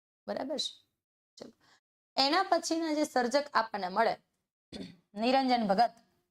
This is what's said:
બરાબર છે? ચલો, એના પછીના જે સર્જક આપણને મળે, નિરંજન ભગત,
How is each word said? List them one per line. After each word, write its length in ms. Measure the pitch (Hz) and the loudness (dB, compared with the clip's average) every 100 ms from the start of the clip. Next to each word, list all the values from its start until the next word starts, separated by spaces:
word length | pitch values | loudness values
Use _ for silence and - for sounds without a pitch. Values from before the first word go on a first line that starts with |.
| _ _ - | _ _ -10
બરાબર 320 | 202 262 277 | -8 -6 -6
છે? 260 | - - _ _ _ _ _ - | -8 -10 _ _ _ _ _ -20
ચલો, 160 | - _ _ _ _ _ _ - | -20 _ _ _ _ _ _ 0
એના 260 | 277 339 | 2 2
પછીના 500 | 381 339 330 330 330 | 2 0 0 -2 -2
જે 120 | 302 | -2
સર્જક 400 | 294 262 240 285 294 | 0 0 0 0 0
આપણને 340 | 226 220 208 180 | -2 -2 -6 -4
મળે, 300 | 196 220 - _ _ _ _ _ 208 185 - _ | 0 0 -2 _ _ _ _ _ -16 -16 -18 _
નિરંજન 520 | 202 233 262 262 240 208 | -4 2 2 2 2 2
ભગત, 280 | 196 233 - _ _ _ | 4 2 0 _ _ _